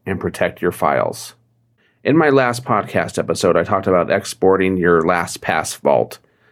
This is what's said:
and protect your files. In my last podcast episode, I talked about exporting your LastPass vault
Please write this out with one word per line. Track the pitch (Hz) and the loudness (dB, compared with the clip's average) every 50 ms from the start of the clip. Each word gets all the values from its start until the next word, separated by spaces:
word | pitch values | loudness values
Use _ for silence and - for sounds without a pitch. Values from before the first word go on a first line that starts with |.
| - | -10
and | 95 95 87 | -8 -8 -6
protect | - 90 - - 90 87 - - | -6 -6 -4 -2 -4 -4 -4 -2
your | 90 87 - | -4 -4 -2
files. | - - 76 69 64 50 50 - - - - - _ _ _ _ _ _ _ _ _ _ _ _ _ - | 0 0 0 0 0 0 -2 -6 -8 -12 -18 -18 _ _ _ _ _ _ _ _ _ _ _ _ _ -2
In | 107 139 165 | 0 2 2
my | 160 147 | 4 4
last | 135 135 127 120 120 120 127 | 4 2 2 2 -2 -4 -4
podcast | - 117 101 98 - - 98 82 - - 87 | -2 -2 -2 -2 -2 -2 -2 -2 -2 -4 -6
episode, | 82 - 82 - - 90 82 | -4 -4 -2 0 2 2 2
I | 85 85 | 2 2
talked | 82 101 95 95 101 | 0 0 -2 0 2
about | 92 87 82 - | 2 2 2 2
exporting | 82 104 - - - - 92 95 95 95 95 92 95 | 0 -2 -2 -6 -6 0 2 2 4 4 2 0 0
your | 92 85 87 85 82 80 | 2 2 4 4 4 4
LastPass | 87 90 85 85 - - - - - 92 80 78 - - - | 2 0 0 -2 -4 -8 -8 -4 -2 -2 -2 -2 -4 -6 -4
vault | - 71 69 62 53 - - - _ _ _ _ _ _ | 0 2 2 2 0 -2 -6 -18 _ _ _ _ _ _